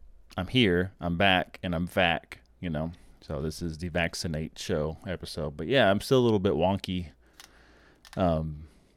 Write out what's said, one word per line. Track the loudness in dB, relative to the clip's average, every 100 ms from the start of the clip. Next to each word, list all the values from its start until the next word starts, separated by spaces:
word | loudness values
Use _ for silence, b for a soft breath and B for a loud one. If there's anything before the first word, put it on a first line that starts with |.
| -20 -20 -10 -6
I'm | 0
here, | 4 6 4 0 -4
I'm | -4 2
back, | 4 4 0 -8
and | -4
I'm | -4 -2
vac, | 2 2 2 -4 -20 _ -10
you | -6
know. | -4 -4 -8 b b
So | -8 -4
this | -4 -4
is | -8 -6
the | -4
Vaccinate | -2 -2 -2 -4 -4 -6 -10
Show | -4 -2 -2 -6 -8
episode. | -10 -8 -6 -8 -6
But | -2
yeah, | 2 4
I'm | 2
still | 2 4
a |
little | 4 4
bit | 2
wonky. | 2 2 0 -2 -6 -6 -14 B B B B B B B B B 0
Um, | 2 2 -2 -8 -14 b b